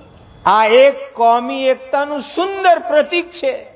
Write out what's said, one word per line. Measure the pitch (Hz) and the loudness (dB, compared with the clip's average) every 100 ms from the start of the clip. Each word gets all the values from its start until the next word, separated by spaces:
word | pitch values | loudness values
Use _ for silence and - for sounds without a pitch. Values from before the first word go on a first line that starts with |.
| - - - - - | -20 -20 -20 -6 0
આ | 208 220 | 0 4
એક | 240 269 277 - | 6 4 2 -8
કોમી | - 233 233 247 269 | -2 2 2 -2 -4
એકતાનું | 262 254 - 277 285 294 | -2 -2 -4 -6 -4 -8
સુંદર | - - 381 392 381 330 | -8 -6 -6 0 2 2
પ્રતીક | 349 294 - 349 339 | 2 0 0 -4 -6
છે. | - 269 247 - | -6 -6 -6 -12